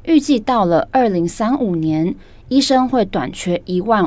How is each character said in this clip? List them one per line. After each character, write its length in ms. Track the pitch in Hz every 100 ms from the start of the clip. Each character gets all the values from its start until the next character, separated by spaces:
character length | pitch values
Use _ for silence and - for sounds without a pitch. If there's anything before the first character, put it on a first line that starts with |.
| -
预 120 | 320
计 220 | 277 262
到 240 | 214 247
了 240 | 180 165 -
二 180 | 262 240
零 200 | 180 170
三 280 | - 220 277
五 200 | 233 170
年， 360 | 156 156 170 - - - -
医 120 | 262
生 280 | 269 262 254
会 160 | 254
短 280 | 196 185 131
缺 300 | 175 185 175
一 160 | - 180
万 240 | 202 214